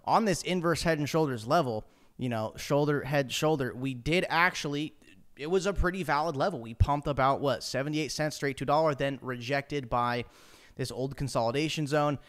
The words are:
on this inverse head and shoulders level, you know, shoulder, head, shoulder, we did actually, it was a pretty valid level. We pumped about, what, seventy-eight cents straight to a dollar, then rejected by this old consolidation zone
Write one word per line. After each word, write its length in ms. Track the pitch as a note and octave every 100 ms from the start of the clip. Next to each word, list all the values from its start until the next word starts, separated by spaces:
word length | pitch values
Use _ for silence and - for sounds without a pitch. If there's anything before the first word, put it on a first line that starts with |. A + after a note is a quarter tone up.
on 200 | - E3
this 180 | G#3+ E3
inverse 400 | - F3+ E3+ D#3
head 160 | F3 D#3
and 100 | C#3+
shoulders 380 | E3 D#3 C3 A2
level, 400 | E3+ C3+ A2 - _ - -
you 100 | B2+
know, 240 | A2+ A2 -
shoulder, 460 | - C#3+ D3 C#3+
head, 300 | C3 D3 C3
shoulder, 420 | - D#3 D#3 B2
we 200 | G2+ C3+
did 300 | B2 A#2 F3 F3+
actually, 640 | D3+ F3+ - D#3 C#3+ D#3 - - F#2 - -
it 120 | D3
was 180 | F#3+ F3+
a 60 |
pretty 300 | E3 F3 F#3+
valid 320 | D#3 D3 E3
level. 260 | C#3 F3+ D#3
We 140 | A2+
pumped 320 | A#2 - C#3+ D3
about, 340 | C#3 C3 B2
what, 220 | C#3 B2
seventy-eight 480 | - C3 C#3 D3+ C#3
cents 260 | - D3+ -
straight 200 | C#3+ C3
to 80 |
a 20 | C3+
dollar, 280 | D3 D#3+
then 240 | C#3 C#3 C3+
rejected 640 | B2+ B2 A#2 C#3 C#3 D3 B2
by 360 | B2 A#2+ A#2+ A#2 - - - - -
this 140 | B2+
old 260 | A2 C3+ C#3
consolidation 680 | C#3 C3+ A#2 C3 D#3 D#3 D3
zone 320 | D3+ D3 C#3